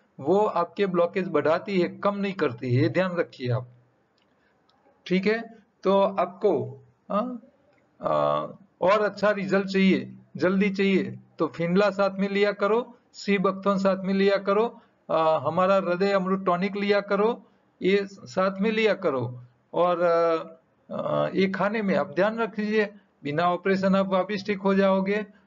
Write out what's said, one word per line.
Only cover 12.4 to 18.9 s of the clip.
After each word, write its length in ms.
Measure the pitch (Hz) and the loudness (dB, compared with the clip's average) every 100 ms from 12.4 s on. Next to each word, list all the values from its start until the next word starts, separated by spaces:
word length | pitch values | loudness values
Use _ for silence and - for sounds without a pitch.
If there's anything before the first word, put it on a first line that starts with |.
| 202 | 0
करो, 460 | 202 202 226 254 - _ | 0 0 0 -2 -12 _
सी 240 | - - 202 | -8 -2 0
बकथोन 400 | 190 190 196 196 | 0 0 -2 0
साथ 260 | 196 190 | 0 0
में 100 | 185 | 0
लिया 240 | 196 196 196 | 2 2 2
करो, 440 | 196 202 233 - - _ - | 2 0 0 -4 -20 _ -4
आ, 260 | 160 160 151 | 0 2 2
हमारा 380 | 139 170 185 196 | 0 0 2 2
हृदय 360 | 175 175 196 | 0 0 2
अमृत 340 | 196 185 190 190 | 0 0 -2 0
टॉनिक 300 | 175 196 202 | 0 -2 -2
लिया 260 | 202 202 | 0 0
करो, 440 | 202 202 220 247 - _ _ - | 0 0 0 -2 -10 _ _ -4
ये 240 | 185 202 196 | 0 0 0
साथ 560 | - - 185 196 190 | -10 -8 -2 -2 0
में 100 | 220 | 0
लिया 220 | 220 214 | 2 2